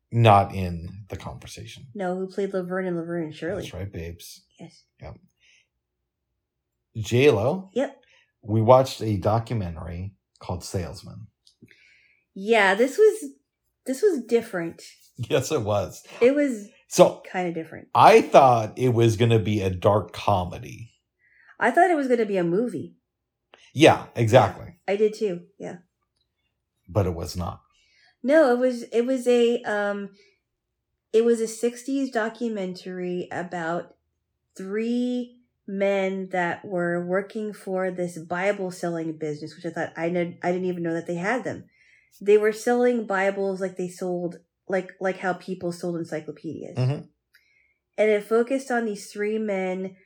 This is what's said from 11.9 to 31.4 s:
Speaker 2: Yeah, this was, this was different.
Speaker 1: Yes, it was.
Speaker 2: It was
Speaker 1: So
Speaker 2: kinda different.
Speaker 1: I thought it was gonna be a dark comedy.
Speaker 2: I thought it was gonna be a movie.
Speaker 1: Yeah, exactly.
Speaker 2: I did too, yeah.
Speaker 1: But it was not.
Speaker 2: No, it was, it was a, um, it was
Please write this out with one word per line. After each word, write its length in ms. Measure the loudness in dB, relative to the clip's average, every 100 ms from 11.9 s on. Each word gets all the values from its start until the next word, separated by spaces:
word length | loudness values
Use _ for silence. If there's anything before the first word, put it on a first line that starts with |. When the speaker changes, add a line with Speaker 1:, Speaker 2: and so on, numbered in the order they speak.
| _ _ _ _
Speaker 2:
Yeah, 400 | -6 2 4 4
this 220 | 4 2 6
was, 320 | 4 4 -6 -16 _ _ _ _ -8
this 160 | 0
was 200 | 2 2
different. 580 | 0 0 0 -6 -6 -10 -18 -20 _ -12
Speaker 1:
Yes, 340 | -2 0 0
it 120 | -2
was. 400 | 0 -2 -2 -8 -16 2
Speaker 2:
It 140 | 4
was 340 | 4 0 -2 -10 _ 0
Speaker 1:
So 340 | 6 6 4 -10
Speaker 2:
kinda 200 | -6 -6
different. 360 | -6 -10 -14 -2
Speaker 1:
I 260 | 8 10 10
thought 540 | 8 8 8 6 2 -2
it 120 | 0
was 260 | 4 4 6
gonna 220 | 4 4
be 220 | 2 0
a 80 | 0
dark 420 | 2 4 4 2
comedy. 800 | -4 0 0 0 -8 -14 -16 -20 _ _ _ _ _ _ -2
Speaker 2:
I 120 | 0
thought 200 | 4 4
it 60 | 4
was 120 | 0
gonna 180 | 0 0
be 100 | 0
a 80 |
movie. 500 | 0 0 -2 -6 -12 _ _ _ _ _ _ -20 _
Speaker 1:
Yeah, 320 | 6 8 8 0
exactly. 640 | -2 6 6 6 0 -16 -12 -4
Speaker 2:
I 100 | 0
did 180 | 0
too, 280 | 0 -4 -6 -12 -14
yeah. 180 | -12 -12 _ _ _ _ _ _ _ _ _ _ -6
Speaker 1:
But 180 | -2 0
it 80 |
was 220 | -2 -8 -8
not. 260 | -8 -10 _ _ _ _ _ _
Speaker 2:
No, 300 | 2 4 4
it 60 | 4
was, 240 | 0 -2 -4
it 140 | -2 0
was 200 | -2 2
a, 360 | 4 4 2
um, 480 | -2 -4 -4 -6 -10 _ _ _ _ _ _ _ _ _ _
it 120 | 2
was 160 | 4 2